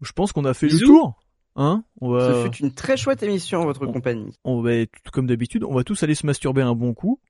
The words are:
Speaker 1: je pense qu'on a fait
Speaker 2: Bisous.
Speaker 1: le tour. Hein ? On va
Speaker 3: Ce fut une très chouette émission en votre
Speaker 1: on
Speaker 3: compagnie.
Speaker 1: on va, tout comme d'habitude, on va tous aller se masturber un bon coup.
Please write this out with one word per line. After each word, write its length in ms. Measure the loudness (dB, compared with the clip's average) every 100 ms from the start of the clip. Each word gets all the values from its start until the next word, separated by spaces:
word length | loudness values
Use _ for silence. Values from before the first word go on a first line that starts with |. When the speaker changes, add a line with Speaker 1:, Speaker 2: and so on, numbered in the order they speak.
Speaker 1:
je 120 | -10
pense 180 | -4 -4
qu'on 140 | -2 -2
a 80 |
fait 140 | 0 2
Speaker 2:
Bisous. 120 | 4
Speaker 1:
le 80 | 8
tour. 320 | 8 6 -4 _ _ _ -2
Hein ? 280 | 0 0 -6 -8
On 100 | -2
va 220 | 0 2
Speaker 3:
Ce 100 | 2 0
fut 140 | -2
une 100 | -6
très 240 | -4 -4 -2
chouette 240 | 0 -2
émission 400 | -2 -4 -4 -2
en 40 | -2
votre 200 | -4 -6
Speaker 1:
on 80 |
Speaker 3:
compagnie. 380 | -4 -4 -6 -8 -10
Speaker 1:
on 200 | -4 -2
va, 240 | 0 0 -2
tout 240 | -6 -8
comme 160 | -4 -2
d'habitude, 360 | -2 -2 -4
on 120 | -2 -2
va 80 |
tous 180 | -2 -2
aller 140 | 0 0
se 100 | -2
masturber 380 | -2 -2 0
un 100 | 0
bon 220 | 0 -2 -2
coup. 240 | -4 -4